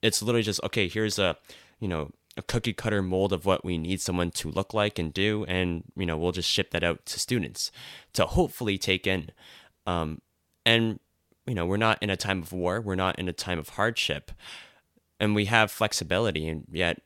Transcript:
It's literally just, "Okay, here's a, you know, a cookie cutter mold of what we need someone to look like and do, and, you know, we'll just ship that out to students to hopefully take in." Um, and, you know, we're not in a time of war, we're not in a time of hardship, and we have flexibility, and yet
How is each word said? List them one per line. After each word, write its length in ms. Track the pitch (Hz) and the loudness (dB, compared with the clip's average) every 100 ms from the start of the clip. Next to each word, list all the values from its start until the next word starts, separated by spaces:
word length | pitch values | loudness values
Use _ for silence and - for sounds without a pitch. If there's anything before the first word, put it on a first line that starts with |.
It's 180 | 113 - | 2 2
literally 220 | 107 117 | 2 2
just, 200 | 107 98 | 2 0
"Okay, 240 | 98 - 95 | -2 0 0
here's 300 | 107 107 101 | 0 0 2
a, 200 | 92 80 _ - - _ | 2 2 _ -20 -20 _
you 80 | 104 | -4
know, 220 | 82 73 - _ - | -4 -4 -10 _ -14
a 60 | |
cookie 320 | - 120 113 | -2 -2 0
cutter 260 | 101 113 104 | -2 0 0
mold 320 | 95 92 98 | 2 2 2
of 140 | 92 92 | 2 2
what 180 | 92 | 0
we 140 | 87 87 | 2 -2
need 240 | 80 92 | -2 -2
someone 280 | - 90 87 | 0 0 0
to 180 | - 80 | -2 -4
look 240 | 76 98 | -2 -2
like 240 | 110 104 - | 0 0 0
and 160 | 82 | -4
do, 320 | 76 101 107 90 | 0 0 0 -2
and, 360 | 90 90 85 - - | 0 0 -2 -6 -6
you 80 | |
know, 140 | 90 78 | -2 0
we'll 140 | 87 | 0
just 180 | 87 87 | 0 -2
ship 200 | - 95 | 0 0
that 120 | 85 | 0
out 220 | 85 82 - | 0 -2 -6
to 120 | - | -6
students 520 | - 123 73 - - - - - - | -2 -2 -2 -6 -8 -8 -18 -18 -10
to 140 | - 85 | 0 2
hopefully 500 | - 160 - 113 98 | 4 2 0 -2 0
take 300 | - 92 - | 2 2 2
in." 240 | 95 78 - - - - _ - | -2 -2 -14 -20 -20 -20 _ -4
Um, 340 | 87 78 78 _ _ _ _ - | -2 -2 -6 _ _ _ _ 4
and, 340 | 113 113 107 _ _ _ _ - | 4 4 0 _ _ _ _ -6
you 80 | |
know, 100 | 113 | -2
we're 140 | 85 98 | 0 2
not 240 | 110 110 | 2 2
in 80 | 107 | 0
a 60 | 95 | -2
time 260 | 104 95 | 0 -2
of 100 | 85 | -2
war, 280 | 90 87 98 | -2 0 0
we're 120 | 107 95 | -2 0
not 220 | 95 - | 2 0
in 100 | 90 | -4
a 40 | |
time 260 | 82 - 85 | -4 -4 -4
of 120 | 76 | -4
hardship, 600 | - 107 117 - 73 - - - - - _ _ _ _ _ | 0 0 0 -2 -2 -6 -16 -16 -18 -18 _ _ _ _ _
and 160 | 107 | 2
we 120 | 104 101 | 2 4
have 240 | 117 110 | 4 4
flexibility, 760 | - 107 - 80 87 113 80 78 | 2 0 0 0 0 2 0 -2
and 200 | 78 - | -6 -6
yet 300 | 78 87 85 | -2 0 0